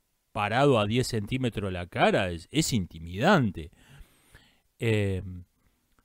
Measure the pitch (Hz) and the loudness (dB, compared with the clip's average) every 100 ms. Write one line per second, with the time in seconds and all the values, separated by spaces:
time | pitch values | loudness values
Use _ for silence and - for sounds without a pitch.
0 | _ _ _ 113 104 113 143 120 104 117 | _ _ _ -4 -2 2 4 4 4 0
1 | 123 113 104 127 127 110 101 90 87 117 | 0 -2 -4 -2 -2 -4 -6 -6 -6 0
2 | 185 170 95 85 82 139 160 123 87 82 | 2 2 0 -4 -4 -2 0 0 -4 -8
3 | 82 90 147 196 113 85 76 - _ - | -12 0 4 4 2 -2 -10 -16 _ -20
4 | - _ _ - _ _ _ _ 120 107 | -20 _ _ -20 _ _ _ _ 0 0
5 | 101 92 92 90 92 _ _ _ _ _ | 0 -2 -6 -12 -18 _ _ _ _ _